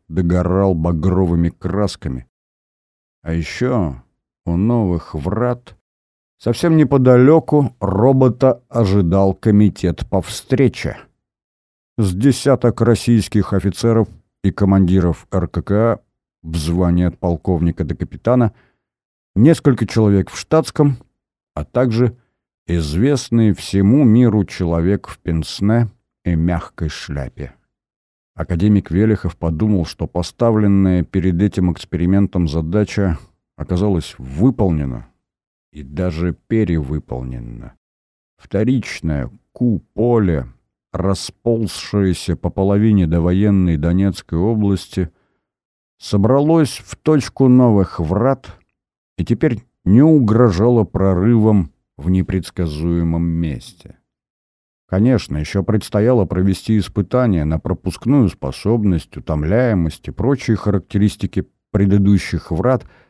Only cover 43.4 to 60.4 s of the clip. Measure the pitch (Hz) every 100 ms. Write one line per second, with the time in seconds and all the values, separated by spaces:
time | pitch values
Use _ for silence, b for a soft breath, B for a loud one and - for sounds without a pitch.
43.4 | 104 98 90 78 85 90 98 85 - 85
44.4 | 101 110 101 95 - - 85 _ _ _
45.4 | _ _ _ _ _ _ - 104 110 139
46.4 | 147 165 139 - - - - 151 - -
47.4 | 131 127 123 104 90 - 78 92 127 131
48.4 | - - _ _ _ _ _ - 131 120
49.4 | 156 113 - _ 90 113 156 151 110 110
50.4 | 120 87 117 120 95 - 95 90 107 117
51.4 | 110 104 80 _ _ - 78 92 - 92
52.4 | - - 85 73 85 85 82 82 85 82
53.4 | 82 64 - - - - _ _ _ _
54.4 | _ _ _ _ - 95 120 120 - 73
55.4 | 76 98 90 107 - 104 113 123 87 82
56.4 | 95 95 - 107 92 - 92 127 120 87
57.4 | 76 80 - 87 92 - 113 143 98 -
58.4 | 67 - 101 117 104 85 - - - 78
59.4 | 76 110 127 98 80 - - - 113 139